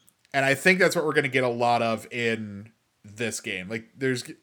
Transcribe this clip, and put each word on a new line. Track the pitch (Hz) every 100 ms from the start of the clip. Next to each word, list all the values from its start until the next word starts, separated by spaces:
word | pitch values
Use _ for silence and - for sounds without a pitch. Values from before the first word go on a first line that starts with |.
| _ _ _
And | 139
I | 135
think | 135 185 185
that's | 175
what | 175
we're | 151
gonna | 151 139
get | 131
a | 127
lot | 120 120 120
of | 113 110 -
in | 123 117 113 107 101 110 _ _ _
this | 104 101 117 110
game. | 113 95 92
Like, | 113 113 -
there's, | 131 123 - -